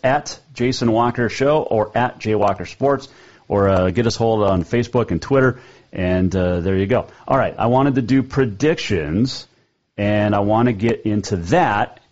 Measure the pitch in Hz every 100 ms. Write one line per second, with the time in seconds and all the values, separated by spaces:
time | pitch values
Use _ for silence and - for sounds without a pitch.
0 | 127 143 - - _ 135 123 127 117 110
1 | 120 120 113 - 135 151 - 110 107 117
2 | 123 - 110 104 101 95 - - 139 135
3 | - - - - - 101 98 95 92 90
4 | 117 - 113 110 101 92 82 120 120 123
5 | 110 82 - 135 131 - - - _ -
6 | 92 92 92 92 90 90 90 95 98 120
7 | - - - 135 113 - 117 127 143 131
8 | 113 135 131 139 127 95 151 170 - 92
9 | 76 92 131 - - _ _ _ _ -
10 | 104 104 104 104 101 110 123 101 113 113
11 | 110 104 - 95 85 165 139 104 - -
12 | _